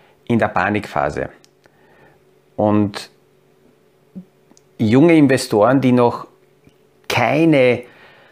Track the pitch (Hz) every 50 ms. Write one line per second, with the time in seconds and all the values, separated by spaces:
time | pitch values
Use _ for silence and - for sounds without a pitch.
0 | _ _ _ _ _ - 120 110 110 98 - 92 90 101 104 104 104 - - 73
1 | 71 76 - 65 67 - - _ _ _ _ _ _ _ _ _ _ _ _ _
2 | _ _ _ _ _ _ _ _ _ _ _ - 104 107 107 104 104 101 101 -
3 | - - _ _ _ _ _ _ _ _ _ _ _ _ _ _ _ _ _ _
4 | _ _ - 185 - _ _ _ _ _ _ _ _ _ _ - 113 107 113 131
5 | 156 175 165 160 147 127 131 127 - - 113 104 101 120 135 139 131 127 123 123
6 | 120 120 - - - - _ _ _ _ _ _ _ _ _ _ _ _ _ _
7 | _ - - 123 123 117 135 151 165 165 151 135 127 123 120 113 - - - -
8 | - - - _ _ _